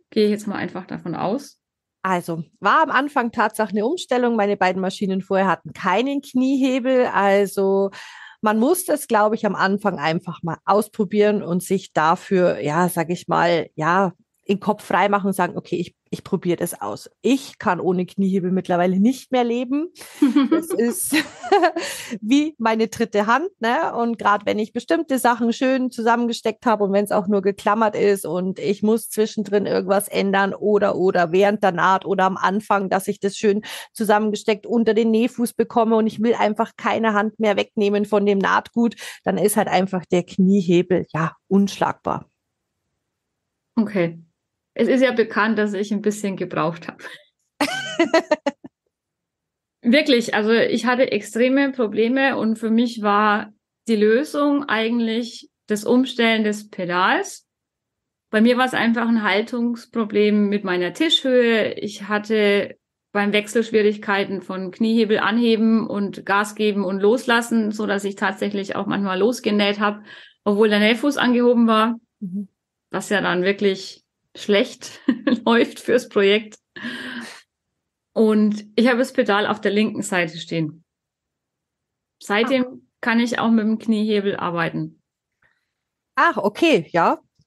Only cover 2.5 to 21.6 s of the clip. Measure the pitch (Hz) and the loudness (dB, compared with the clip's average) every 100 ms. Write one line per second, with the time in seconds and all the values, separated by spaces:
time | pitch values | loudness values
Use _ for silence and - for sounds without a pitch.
2.5 | _ 196 277 311 247 285 277 240 233 220 | _ 2 2 2 0 -2 -2 -2 0 -2
3.5 | - 214 208 220 349 - 247 240 233 202 | 0 -2 -2 -2 -4 -2 0 2 2 0
4.5 | 202 185 185 185 - 196 190 180 190 190 | 0 0 0 -4 -4 -4 -4 -2 0 2
5.5 | 165 156 - 185 190 269 285 - 254 262 | 0 -6 -6 -2 0 0 -4 -4 -2 0
6.5 | 277 269 262 247 254 247 - 196 196 196 | 2 0 0 2 2 2 2 2 2 2
7.5 | - 196 196 196 196 - - - - 214 | 0 0 2 0 -6 -18 -20 -20 -4 0
8.5 | 214 254 359 - 294 - 214 214 214 214 | 2 2 2 0 -4 0 2 2 0 -2
9.5 | 160 190 196 202 175 151 170 175 156 165 | 0 0 0 -2 -2 -2 -2 -6 -8 -8
10.5 | 156 - 196 208 - 202 208 208 208 139 | -6 0 0 0 -4 -2 2 2 2 -2
11.5 | 180 - 190 - 165 156 170 - 190 180 | -4 -2 -4 -2 0 2 2 0 2 2
12.5 | - 147 156 180 175 160 175 - 160 170 | 0 -2 0 0 0 -4 -6 -2 0 2
13.5 | 165 - - 156 180 190 - _ _ - | 2 -2 -4 0 2 0 -4 _ _ -4
14.5 | 196 202 208 - 180 202 202 196 185 175 | -2 -2 -4 -2 0 2 2 0 -2 -2
15.5 | 175 - 175 175 - _ - - 190 175 | -4 -6 -6 -6 -12 _ -14 -6 -4 -2
16.5 | 170 175 - 202 208 - _ 214 277 - | -2 -4 -6 -10 -10 -14 _ 0 0 -2
17.5 | - 220 180 165 185 180 - 196 190 180 | -6 -4 -2 0 -2 -2 -2 0 0 0
18.5 | 185 180 175 180 185 220 262 - 254 240 | -2 0 0 2 2 2 0 -2 -2 0
19.5 | 240 254 285 349 - - - 277 262 269 | -2 -2 -4 -4 -10 -20 0 2 4 2
20.5 | 320 - 349 233 208 - 302 - - 719 | 0 0 -2 -2 -2 -2 -2 -4 -10 0
21.5 | 392 | 2